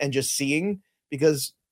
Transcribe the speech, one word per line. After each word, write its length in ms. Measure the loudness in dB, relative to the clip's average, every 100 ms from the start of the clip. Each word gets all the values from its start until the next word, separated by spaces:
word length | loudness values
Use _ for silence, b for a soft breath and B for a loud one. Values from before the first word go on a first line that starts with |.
and 120 | -2
just 220 | -2 -2 -2
seeing, 460 | 0 0 -2 -4 _ _ _
because 440 | 2 2 2 -2 -12 _